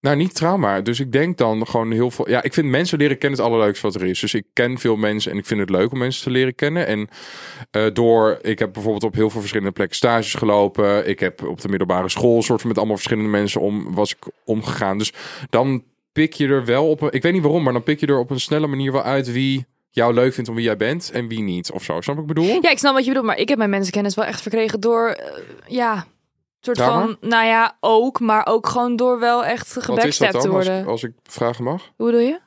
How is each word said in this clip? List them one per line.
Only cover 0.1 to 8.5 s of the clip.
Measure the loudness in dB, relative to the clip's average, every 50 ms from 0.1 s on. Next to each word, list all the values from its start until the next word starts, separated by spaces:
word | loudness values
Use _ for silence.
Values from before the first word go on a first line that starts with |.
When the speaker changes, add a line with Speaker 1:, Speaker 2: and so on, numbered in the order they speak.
| 2
Speaker 1:
niet | 2 0 -2 -2
trauma. | -2 0 0 2 2 2 0 0 0
Dus | -2 -2 -4 -4
ik | -4 -2
denk | 0 0 0 0 0 0
dan | 0 0 2 0 -2 -2
gewoon | -2 -2 0 0
heel | 0 0 0 -2
veel, | -2 -4 -2 0
ja, | 0 0 0
ik | 0 0
vind | 0 0 2
mensen | 2 0 0 0 0 2
leren | 2 2 2 0
kennen | 0 -2 0 2
het | 0 2
allerleukste | 2 4 4 2 2 0 -4 -4
wat | -4
er | -2 -2
is. | -2 -2 -2
Dus | -4 -2 -4
ik | -4 -6 _ _
ken | 0 0 0 0 -2
veel | 0 0 0
mensen | 2 0 0 0 -2 -4 -4
en | -4 -6
ik | -4
vind | -2 -2 -2
het | 0 0
leuk | 2 2 2 0
om | 0 -2
mensen | -4 -4 -4 -4 -6
te | -2
leren | 0 0 0 0 -2
kennen. | -2 -2 -2 0 -2 -2 -2
En, | -2 -4 -4 -8 -12 -20 -20 -18 -18 -18 -18 -18 -18 -18 -20 _
eh, | 0 2 2 2 2
door, | 4 4 6 6 6 6 4 2 0
ik | -2 -4